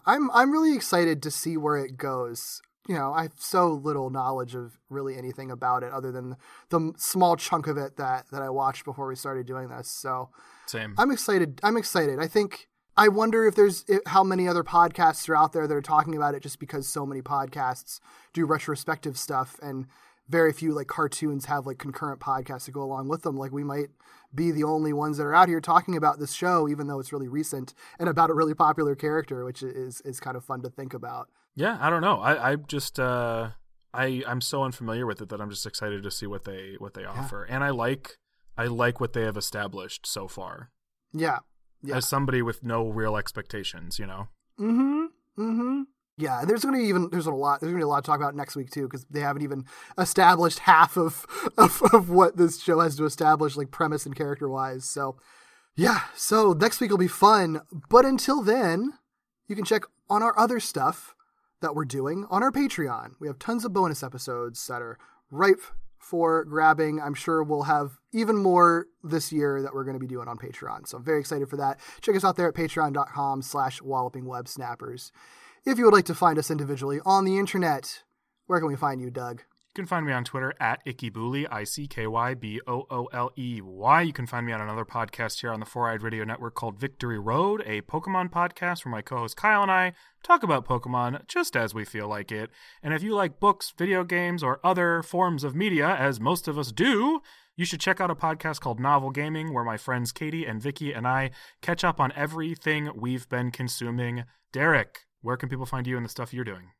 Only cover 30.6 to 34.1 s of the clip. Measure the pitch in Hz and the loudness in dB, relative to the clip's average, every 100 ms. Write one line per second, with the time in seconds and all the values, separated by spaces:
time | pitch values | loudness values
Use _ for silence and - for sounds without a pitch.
30.6 | 123 127 131 127 120 120 123 _ _ - | -8 -10 -12 -10 -10 -10 -12 _ _ -4
31.6 | 180 226 143 170 180 175 110 151 123 147 | -2 0 2 2 2 2 2 2 2 0
32.6 | 147 143 - - 127 123 120 113 113 113 | -4 -8 -6 -2 0 0 -2 -2 -6 -10
33.6 | - _ _ 120 131 | -18 _ _ -4 -2